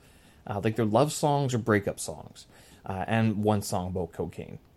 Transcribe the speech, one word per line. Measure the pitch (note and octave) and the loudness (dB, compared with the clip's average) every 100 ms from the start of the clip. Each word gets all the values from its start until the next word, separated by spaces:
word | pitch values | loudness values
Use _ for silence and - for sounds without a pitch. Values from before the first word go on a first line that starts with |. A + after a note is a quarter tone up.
| - - - - - | -20 -20 -20 -18 -8
Uh, | G#2 | -2
like, | A2 A2+ | 0 2
they're | G#2+ | 4
love | A2 D3+ | 4 4
songs | - D3+ C#3+ C#3 | 2 2 2 2
or | B2 | 0
breakup | A2+ G#2 F2 - | 4 2 2 -6
songs. | - D2 - - - - - - - | -8 -10 -14 -20 -20 -20 -20 -18 -8
Uh, | F#2+ - | -6 -2
and | A2+ A2 G2+ | 2 2 2
one | G#2 G#2 | 2 2
song | G#2 G2 F#2 | 0 -4 -4
about | F2+ E2+ | -4 -4
cocaine, | - F2 - - - _ | -4 -6 -6 -14 -14 _